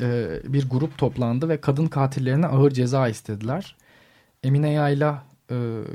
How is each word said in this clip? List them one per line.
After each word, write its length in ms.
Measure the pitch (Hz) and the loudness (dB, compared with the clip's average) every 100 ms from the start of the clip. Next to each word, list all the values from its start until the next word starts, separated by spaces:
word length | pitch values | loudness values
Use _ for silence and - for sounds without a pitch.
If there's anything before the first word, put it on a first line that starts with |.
e, 380 | 123 120 98 80 | -2 0 -2 -6
bir 260 | - 139 135 | -2 -2 0
grup 280 | 127 156 - | 0 -2 0
toplandı 520 | 131 - 117 123 165 | -2 0 -2 0 0
ve 120 | 156 | -2
kadın 260 | - 139 160 | 0 0 0
katillerine 600 | 143 135 135 127 139 170 | 0 0 0 0 2 2
ağır 240 | 135 139 | 4 4
ceza 360 | 127 123 135 127 | 4 0 2 0
istediler. 680 | 104 - 104 110 156 196 - _ - _ _ _ _ | -2 -8 -8 -4 -6 -8 -18 _ -20 _ _ _ _
Emine 280 | 131 143 151 | 0 2 2
Yayla, 520 | 151 147 143 151 143 - _ - | 2 2 2 0 -2 -10 _ -8
e, 300 | 123 120 113 - | -4 -4 -4 -8